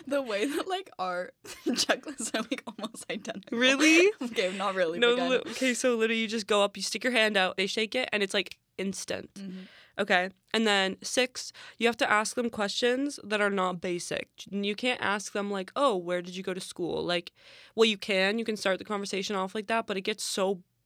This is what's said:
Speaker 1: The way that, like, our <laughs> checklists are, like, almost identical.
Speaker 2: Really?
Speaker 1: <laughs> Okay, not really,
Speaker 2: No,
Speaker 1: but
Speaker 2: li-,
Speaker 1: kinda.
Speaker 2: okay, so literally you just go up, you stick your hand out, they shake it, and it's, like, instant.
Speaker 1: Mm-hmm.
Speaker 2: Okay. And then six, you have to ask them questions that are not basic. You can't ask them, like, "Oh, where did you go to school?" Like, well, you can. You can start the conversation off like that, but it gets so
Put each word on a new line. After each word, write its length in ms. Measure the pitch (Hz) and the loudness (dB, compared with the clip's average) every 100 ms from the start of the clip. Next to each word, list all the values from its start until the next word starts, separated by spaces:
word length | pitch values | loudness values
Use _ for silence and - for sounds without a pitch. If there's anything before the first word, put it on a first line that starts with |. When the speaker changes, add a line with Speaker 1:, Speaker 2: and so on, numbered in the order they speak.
| - | -4
Speaker 1:
The 140 | 285 | -4
way 220 | 262 202 247 | -2 -2 0
that, 220 | 302 359 | -2 -2
like, 220 | 370 - - | -6 -6 -8
our 320 | 185 180 180 - | -4 -4 -6 -12
<laughs> 280 | - - 330 | -18 -8 -2
checklists 680 | 214 - 220 311 269 226 220 | 0 2 0 -2 -10 -4 -4
are, 60 | |
like, 220 | 220 254 - | -4 -6 -8
almost 380 | 202 208 - - | -12 -12 -12 -8
identical. 480 | 175 - 196 - 233 | -8 -8 -12 -4 4
Speaker 2:
Really? 520 | 254 269 311 320 381 427 | 4 6 6 8 6 2
Speaker 1:
<laughs> 60 | |
Okay, 280 | 240 226 185 196 | -6 -2 -2 0
not 160 | 196 190 | -2 0
really, 220 | 170 175 | 0 4
Speaker 2:
No, 160 | 240 247 | 4 4
Speaker 1:
but 80 | 254 | 2
Speaker 2:
li-, 80 | 254 | 0
Speaker 1:
kinda. 120 | - | -2
Speaker 2:
okay, 220 | 233 262 233 | -2 0 2
so 200 | 262 233 | 2 2
literally 260 | 220 226 | 2 2
you 60 | 220 | 0
just 200 | 226 202 | -2 2
go 160 | 208 | 2
up, 120 | 202 202 | 2 0
you 80 | |
stick 200 | - 214 | -6 -2
your 100 | 247 | 0
hand 240 | 240 220 202 | 2 4 4
out, 180 | 185 - | 2 0
they 120 | 190 | -2
shake 260 | - 220 254 | 0 -2 -2
it, 140 | 254 | -2
and 100 | 208 | 0
it's, 100 | 196 | 0
like, 240 | 208 185 - _ - | 0 -4 -8 _ -8
instant. 520 | 190 190 - 95 - 202 | -6 -6 -6 -8 -8 -14
Speaker 1:
Mm-hmm. 240 | 196 185 190 - - - | -12 -12 -14 -20 -16 -4
Speaker 2:
Okay. 300 | 202 185 185 - _ | 2 2 2 -8 _
And 120 | 226 220 | 0 4
then 300 | 202 190 190 | 4 2 -2
six, 500 | - - 247 - - - - - | -4 0 0 -2 -12 -14 -18 0
you 80 | 226 | 0
have 100 | 233 | 2
to 120 | 269 | 2
ask 260 | 208 214 - | 2 2 -2
them 140 | 233 | -4
questions 720 | 220 202 - 240 254 285 - | -2 -4 0 0 0 -2 -6
that 200 | 208 208 | -4 0
are 80 | 208 | 2
not 320 | 196 185 175 | 2 0 -2
basic. 480 | 185 175 - - - - - | -4 -4 -4 -6 -8 -14 -8
You 240 | 196 202 | -4 -4
can't 280 | 208 247 247 | -2 -2 0
ask 320 | 190 208 - | 0 0 -2
them, 180 | 208 202 | -4 -4
like, 220 | 196 190 - | -4 -4 0
"Oh, 220 | 277 190 | 2 2
where 240 | 175 180 | 0 -4
did 160 | 175 180 | -4 -8
you 60 | |
go 100 | 190 | -6
to 80 | 185 | -6
school?" 420 | - - 165 156 | -8 -6 -4 -2
Like, 300 | 165 175 - _ - - - - | 0 -2 -4 _ -20 -20 -8 4
well, 80 | |
you 140 | 226 202 | 4 4
can. 420 | - 190 190 226 | 0 2 4 2
You 60 | 226 | -2
can 100 | 208 | -2
start 240 | 202 185 | 0 0
the 60 | - | -2
conversation 500 | 208 202 190 196 202 | -6 -4 -4 -2 -2
off 180 | 190 | -2
like 140 | 220 208 | -4 -2
that, 200 | 226 196 | -2 0
but 100 | 196 | -4
it 40 | |
gets 200 | 190 214 | -4 -4
so 380 | - - 190 185 - _ | -4 0 0 0 -6 _